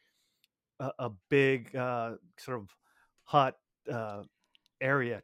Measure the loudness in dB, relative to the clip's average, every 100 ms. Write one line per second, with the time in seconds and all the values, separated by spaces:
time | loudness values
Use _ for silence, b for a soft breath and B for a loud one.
0 | _ _ _ _ _ _ _ -10 -8 -6
1 | -6 -8 2 4 6 2 -2 -6 -4 -4
2 | -6 -8 _ -18 -10 -8 -10 _ _ _
3 | _ _ 2 4 4 0 _ _ -10 -8
4 | -8 -10 -14 _ _ _ _ -4 0 0
5 | 0 -4